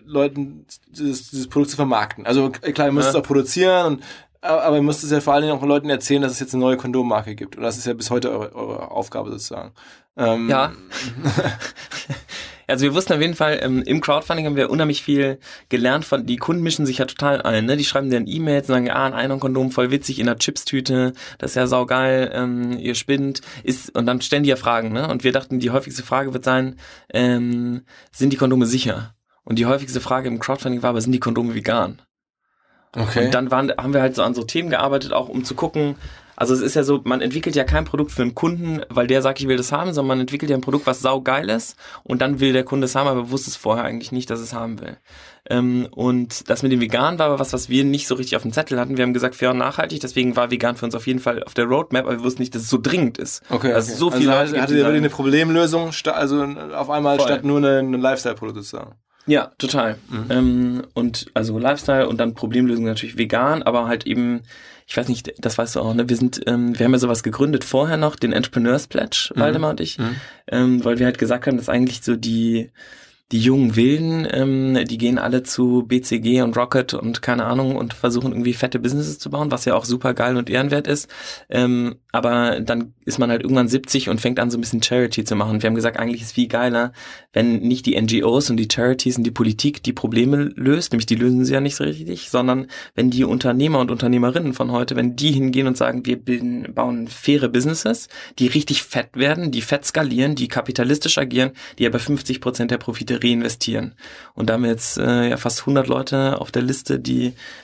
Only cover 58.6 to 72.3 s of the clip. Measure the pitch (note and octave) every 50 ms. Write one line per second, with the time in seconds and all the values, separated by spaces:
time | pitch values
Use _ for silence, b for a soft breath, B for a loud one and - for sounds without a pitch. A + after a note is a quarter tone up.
58.6 | G2+ - - - - - - _ _ _ b b b D3+ D3 C3 - - _ -
59.6 | C3 B2 D3 C3+ A2+ A2 A2 A2 - - B2 A2 A2+ B2 B2+ B2+ B2+ B2+ B2 B2
60.6 | B2 B2 B2 B2 - - - B2 B2 A#2 A#2 - - - - A2+ A2 A2+ A2 A2
61.6 | B2 C3+ C#3+ C#3+ - C#3+ C3+ C3+ B2 - A2+ A2+ A#2 A#2 A2+ - B2+ A2 A#2 B2
62.6 | B2+ B2 A#2 A#2 A2+ A2 A2 - A2+ A2+ A#2 A2+ A2+ G#2+ A2+ A#2 C3 D3 D#3 D#3+
63.6 | - A#2 A#2+ A#2+ A#2 A#2 A#2 A2+ - - A#2+ B2 B2 A#2+ A#2+ A#2 A#2 B B B
64.6 | B B B B B B - A#2+ B2 C3 A#2 A#2 - - - - - A2+ A2+ -
65.6 | A#2 A#2 - - - A2 A2+ A#2+ A#2+ B2 A#2+ A2+ B2+ B2 - - - - A#2+ A#2+
66.6 | A#2+ A#2+ A2+ - A#2 B2+ C3 B2 B2+ A#2+ A#2 A2+ - A2+ G#2+ - C#3+ D3+ D3+ -
67.6 | - - - C3 D3+ E3 D#3+ D#3 D3+ D3+ - - - A2+ - - B2 - - B2+
68.6 | A#2 A#2+ C3 C#3 - - - - - - - - - - - - C#3+ D3+ D3+ D#3
69.6 | D#3 D3+ - - D#3+ D#3 - - A#2 A#2 A#2+ B2+ B B B B B - - B2
70.6 | B2+ B2+ B2+ A#2+ A#2 A#2+ A#2+ B2 B2 B2+ B2 - A#2+ A2+ B2 B2+ - C#3+ B2+ A#2
71.6 | - - - B2 B2+ B2 - - - B2 A#2+ A2+ A#2 A2+